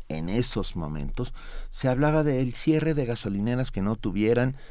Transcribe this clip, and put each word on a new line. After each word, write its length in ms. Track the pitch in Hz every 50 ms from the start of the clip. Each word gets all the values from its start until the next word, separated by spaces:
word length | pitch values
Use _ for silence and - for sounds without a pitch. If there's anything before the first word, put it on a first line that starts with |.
| - -
en 200 | 78 78 80 87
esos 460 | 101 120 123 - - 107 92 - -
momentos, 580 | 90 78 76 76 76 71 73 - - 123 - - - - - - - - -
se 160 | - - -
hablaba 360 | 131 127 131 147 151 151 156 151
del 300 | 147 135 127 131 123 113
cierre 400 | - - 160 156 156 151 160 156
de 120 | 143 131
gasolineras 680 | 117 117 - - 104 98 101 104 117 123 127 131 -
que 100 | - 98
no 140 | 95 104 113
tuvieran, 600 | - - 107 87 101 104 110 120 120 123 131 135 - - -